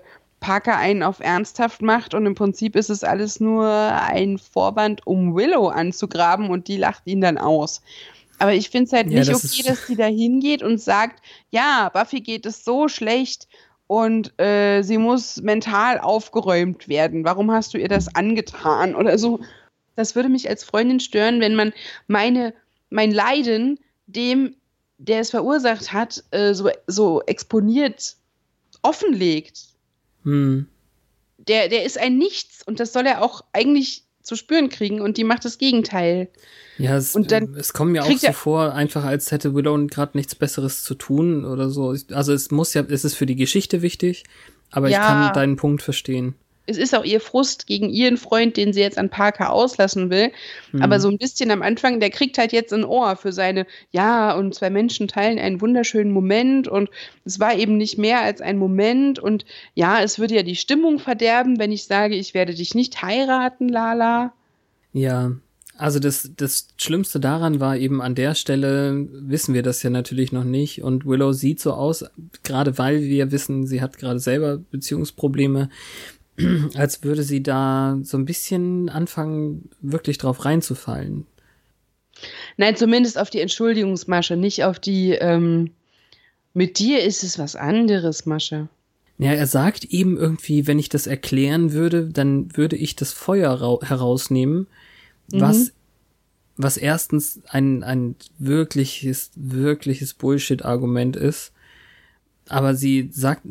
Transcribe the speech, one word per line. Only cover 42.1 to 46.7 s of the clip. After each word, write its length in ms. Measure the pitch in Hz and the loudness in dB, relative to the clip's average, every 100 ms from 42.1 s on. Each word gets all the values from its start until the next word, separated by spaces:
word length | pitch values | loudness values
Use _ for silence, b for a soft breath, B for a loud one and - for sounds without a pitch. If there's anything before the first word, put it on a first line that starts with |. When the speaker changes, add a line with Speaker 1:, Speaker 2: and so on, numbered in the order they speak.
Speaker 2:
also 180 | 143 143 | -2 0
es 180 | 139 - | 0 0
muss 240 | 147 165 | 0 2
ja, 80 | 151 | 0
es 220 | 143 143 | 0 -2
ist 100 | 147 | -2
für 120 | - 131 | -2 -2
die 100 | 127 | 0
Geschichte 460 | 131 202 - 180 | 0 0 0 -2
wichtig, 420 | 175 - 180 180 B B B B B | -2 -2 -2 -2 B B B B B
aber 180 | 139 135 | -2 2
ich 60 | |
Speaker 1:
Ja. 60 | 202 | 4
Speaker 2:
kann 320 | 214 - 208 | 4 4 2
deinen 220 | 139 139 139 | 2 0 2
Punkt 260 | 147 147 | 0 0
verstehen. 520 | - - - 127 127 - _ _ | -2 -6 -4 -4 -4 -8 _ _
Speaker 1:
Es 80 | - | -8